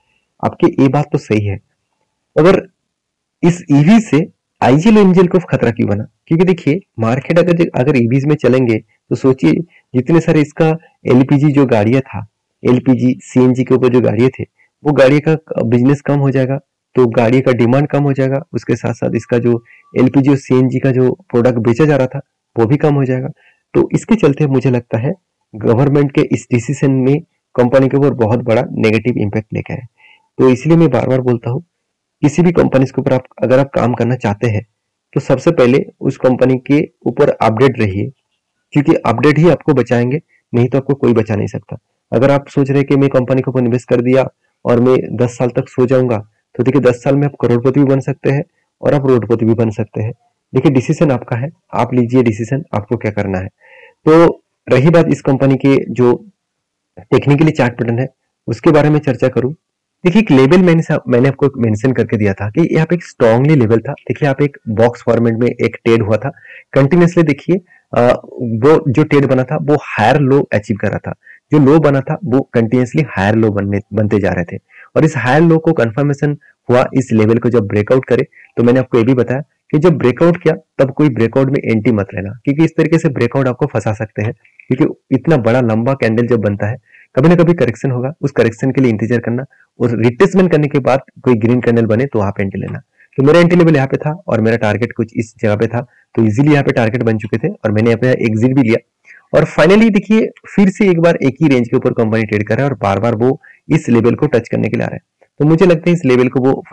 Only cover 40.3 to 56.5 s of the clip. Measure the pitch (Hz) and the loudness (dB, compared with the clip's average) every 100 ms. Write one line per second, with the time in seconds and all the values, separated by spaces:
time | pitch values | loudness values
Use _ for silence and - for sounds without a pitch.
40.3 | _ _ 120 123 139 - 139 123 113 107 | _ _ -2 0 -2 -4 -4 -2 -2 -2
41.3 | 104 107 - - - _ _ - 117 135 | -4 -6 -8 -14 -20 _ _ -6 0 0
42.3 | 139 143 143 135 139 139 139 139 131 123 | 0 -2 -4 0 0 0 0 0 0 0
43.3 | 131 131 131 120 123 - 123 120 131 127 | -2 -2 -2 -2 -2 -2 -2 0 0 -2
44.3 | - _ _ 120 120 127 131 - 113 120 | -8 _ _ -2 0 2 0 -2 -4 -4
45.3 | - 135 - 131 - 123 131 127 107 - | -2 -4 -4 -6 -2 0 2 0 -4 -8
46.3 | _ _ - 123 135 123 117 143 139 143 | _ _ -4 0 2 2 0 0 0 -2
47.3 | - 135 120 131 135 135 135 143 135 139 | -2 0 0 0 2 2 0 -2 -6 -4
48.3 | 139 - _ _ _ - 147 135 127 107 | -4 -6 _ _ _ -2 0 2 0 0
49.3 | 110 113 113 113 104 110 - 110 - _ | 0 0 0 -2 -4 -8 -8 -8 -10 _
50.3 | _ _ 131 151 131 120 151 165 120 - | _ _ -2 0 0 0 0 0 -2 -4
51.3 | 117 143 - _ 101 120 127 117 131 117 | -8 -8 -12 _ -6 -2 -2 0 2 0
52.3 | 107 110 135 - 107 104 113 110 104 101 | -2 -4 -6 -6 -8 -6 -6 -4 -4 -4
53.3 | 92 95 - _ - - _ 156 160 190 | -6 -8 -14 _ -20 -20 _ 2 4 4
54.3 | - _ _ - 127 151 170 160 143 - | 0 _ _ -2 0 4 2 2 -2 -2
55.3 | 131 139 131 139 135 - 117 123 - - | 0 0 0 2 0 -2 0 0 0 -4
56.3 | _ _ | _ _